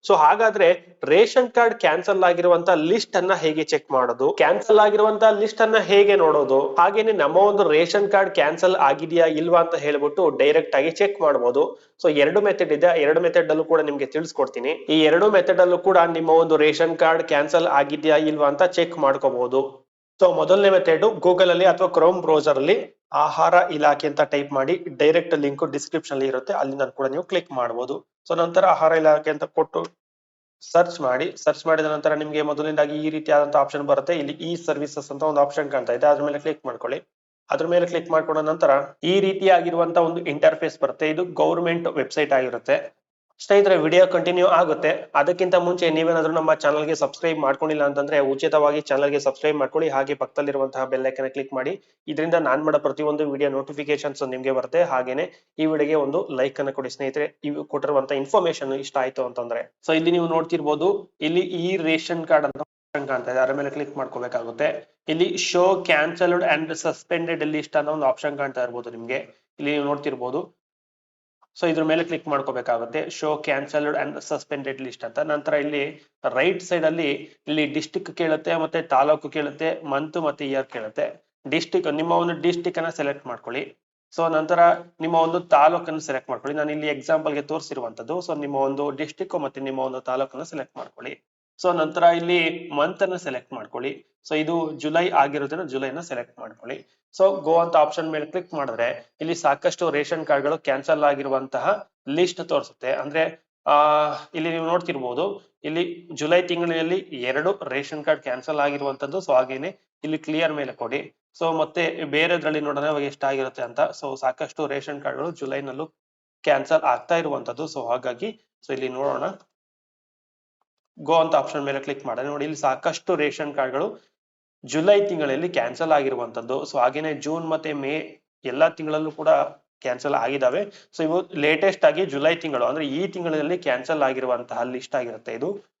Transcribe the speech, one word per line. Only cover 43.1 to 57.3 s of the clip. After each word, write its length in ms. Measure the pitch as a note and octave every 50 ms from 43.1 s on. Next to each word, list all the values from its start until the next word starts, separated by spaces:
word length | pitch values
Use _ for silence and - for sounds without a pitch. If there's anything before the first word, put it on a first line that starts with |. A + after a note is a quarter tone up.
| _ _ _ _ _ _
ಸ್ನೇಹಿತರೆ, 380 | - - G3+ G3+ G3+ G3 F#3+
ವಿಡಿಯೋ 300 | E3+ D#3 D#3+ E3 F3+ F#3
ಕಂಟಿನ್ಯೂ 400 | F#3 F#3 E3+ D#3+ F3 F3 F3+ F3+
ಆಗುತ್ತೆ. 640 | F#3+ F3 E3 F3+ D#3+ D3+ D#3 D#3+ D#3 - - - - -
ಅದಕ್ಕಿಂತ 400 | C#3+ C#3+ D#3+ F3 E3+ F#3+ F3+ F3+
ಮುಂಚೆ 340 | F3+ F3 F3 F3+ F3+ F3 E3
ನೀವೇನಾದ್ರೂ 440 | D#3 D#3+ E3 E3 E3 E3 D#3 D#3+ D#3+
ನಮ್ಮ 200 | E3 D#3 D#3 D#3
ಚಾನಲ್ಗೆ 420 | D3+ - D3 D3 D3+ D3+ D3 D#3+
ಸಬ್ಸ್ಕ್ರೈಬ್ 440 | - D3 C3+ - - - E3 D#3+ D3+
ಮಾಡ್ಕೊಂಡಿಲ್ಲ 440 | C#3+ C3+ C#3 - D#3+ D#3 D#3 D3+ C#3+
ಅಂತಂದ್ರೆ 360 | C#3+ C#3 C#3+ C#3 C#3+ - C#3
ಉಚಿತವಾಗಿ 600 | C#3 C3+ C3+ C3+ - D#3+ D3+ D3+ D3 D3 D3 D3+
ಚಾನಲ್ಗೆ 380 | D3 - C#3 C3+ C#3+ C#3+ C#3+ C#3+
ಸಬ್ಸ್ಕ್ರೈಬ್ 380 | C#3+ C#3 C3+ - - D3+ D3+
ಮಾಡ್ಕೊಳ್ಳಿ. 320 | D3+ C3+ C3 - D#3 D#3+ D#3
ಹಾಗೆ 240 | C3+ C3+ C#3 C#3 D3
ಪಕ್ಕದಲ್ಲಿರುವಂತಹ 720 | C#3 C3 - _ - C#3+ C#3+ C#3 C#3 C3+ C3+ C3+ C3 C3
ಬೆಲ್ 220 | C3 C3+ C3 C3
ಐಕಾನ್ 240 | C3 C3+ C3+ C3+ C3
ಕ್ಲಿಕ್ 220 | C3 C#3+ C3+ C3+ C3+
ಮಾಡಿ. 280 | C3 B2+ C#3+ F#3+ - _ _ _ _ _
ಇದರಿಂದ 260 | - D3+ D3 D#3 E3+ E3
ನಾನ್ 300 | E3+ D#3 C3+ - D3+ D3+
ಮಾಡೋ 160 | D#3 D3+ D3
ಪ್ರತಿಯೊಂದು 520 | D3 C3+ C3 - D3+ D3+ D3+ D3 D#3 D3
ವಿಡಿಯೋ 180 | C#3 C#3 D3 C#3+
ನೋಟಿಫಿಕೇಶನ್ಸ್ 760 | C3+ C3+ C3+ C#3 D3 C#3+ D3 D3 D3 C#3 - D3 C#3 - D3
ನಿಮ್ಗೆ 280 | B2+ B2+ B2+ C3 C3+
ಬರುತ್ತೆ. 320 | C3+ C3 B2 - - E3 F3
ಹಾಗೇನೆ 640 | D3 C3+ B2+ B2+ B2+ C3 C#3+ F3 - - _ _ _ _ -
ಈ 60 | D#3
ವಿಡಿಯೋಗೆ 300 | D#3 D#3 D3+ D3+ D3 D#3
ಒಂದು 320 | D#3 C#3+ C3 C#3 F3 G3+ -
ಲೈಕ್ 280 | C#3+ B2+ C3 C#3 C3+ -
ಅನ್ನ 100 | C#3+ C#3
ಕೊಡಿ 200 | C3+ - C3 B2+
ಸ್ನೇಹಿತರೆ, 500 | - - C#3 C3 C3 D3+ D3 D3